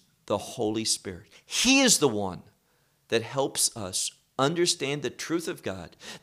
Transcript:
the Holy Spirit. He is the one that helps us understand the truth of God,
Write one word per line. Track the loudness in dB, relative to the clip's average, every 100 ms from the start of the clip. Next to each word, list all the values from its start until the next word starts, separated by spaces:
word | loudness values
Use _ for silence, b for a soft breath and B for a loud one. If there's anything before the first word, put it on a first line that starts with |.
| _ _ -4
the | -4
Holy | -4 -4 -2 0
Spirit. | -2 -2 -6 -12 -14 b
He | b 0 4 6
is | 6 6
the | 4
one | 2 -4 -6 -14 _ _ _ _ _ -2
that | -2
helps | -2 -2 -2 0 -2 -2
us | -6 -4 -4 -8 _ 0
understand | 2 2 2 0 -2 -2
the | -4
truth | -6 -4 -4 -4
of | -8
God, | -8 -8 -10 -16 B B